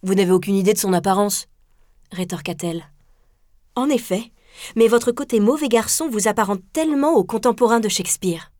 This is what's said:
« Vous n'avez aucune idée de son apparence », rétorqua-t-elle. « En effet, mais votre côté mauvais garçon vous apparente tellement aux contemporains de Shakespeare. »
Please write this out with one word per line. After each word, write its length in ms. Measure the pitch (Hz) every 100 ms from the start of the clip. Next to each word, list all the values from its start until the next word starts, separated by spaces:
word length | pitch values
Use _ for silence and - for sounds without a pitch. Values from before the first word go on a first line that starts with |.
« 0 |
Vous 140 | 185 190
n'avez 160 | 185
aucune 240 | 185 180 196
idée 180 | 190
de 60 | 208
son 140 | 202
apparence », 560 | 180 175 190 208 - - _ _ _ _ _ _
rétorqua-t-elle. « 760 | - 180 180 147 160 175 165 - _ _ _ _ _ _ _ _ -
En 140 | 269
effet, 420 | 262 - 190 226 _ _ - - -
mais 100 | 226
votre 240 | 233 233
côté 300 | 240 277 233
mauvais 260 | 208 294 294
garçon 400 | 226 220 - 311
vous 220 | 214 208
apparente 320 | 208 202 202 -
tellement 440 | - 320 285 294 330
aux 100 | -
contemporains 560 | 220 247 233 240 233
de 80 | 220
Shakespeare. » 640 | - 185 - 185 165 - _